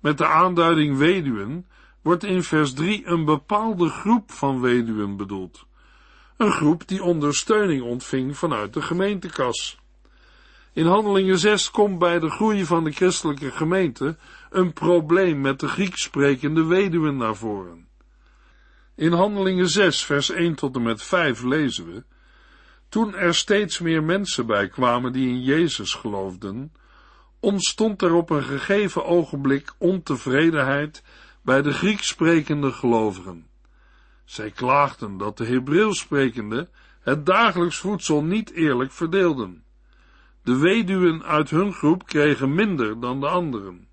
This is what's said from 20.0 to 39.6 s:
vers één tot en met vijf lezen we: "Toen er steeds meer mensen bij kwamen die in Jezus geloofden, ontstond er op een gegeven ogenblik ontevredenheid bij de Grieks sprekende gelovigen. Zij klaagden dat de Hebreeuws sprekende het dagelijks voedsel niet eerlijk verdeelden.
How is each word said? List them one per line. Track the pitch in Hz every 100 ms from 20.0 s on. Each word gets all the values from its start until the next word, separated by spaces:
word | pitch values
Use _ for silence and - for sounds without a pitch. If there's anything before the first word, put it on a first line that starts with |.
vers | - 143 139
één | - 170
tot | 151 139 131
en |
met | 117 110
vijf | - 185 160 110
lezen | 123 147 143 - 85
we: | 92 - _ _ _ _ _ _ _ _
"Toen | 214 220
er | 185 175
steeds | 165 - 208 202 -
meer | 170 160
mensen | 156 190 202 - 117
bij | 104 101
kwamen | - 127 123 123
die | 131 127
in | 123
Jezus | 127 147 170 - 98
geloofden, | - 110 101 95 90 98 107 147 _ _ _ - _ _ _
ontstond | 214 202 - - 220 202
er | 180
op | 170 165
een | 151
gegeven | 131 139 - 202 202 -
ogenblik | - 175 165 143 139 139 - -
ontevredenheid | 175 185 - 131 131 131 165 160 135 143 151 - _ - - _
bij | - 135
de | 143
Grieks | 139 190 208 -
sprekende | - 160 165 147 147 139
gelovigen. | 120 123 117 110 92 92 85 - _ _ _ _ _ _ _
Zij | _ - 107
klaagden | - 127 139 139 - 107 95
dat | 101 -
de |
Hebreeuws | 117 127 131 156 220 196
sprekende | - 147 135 113 104 117 175 _ _ _
het | - 143 147
dagelijks | 190 233 180 175 -
voedsel | 185 208 - 151
niet | 156 208 208
eerlijk | - 160 123 131
verdeelden. | - 165 190 180 139 98 90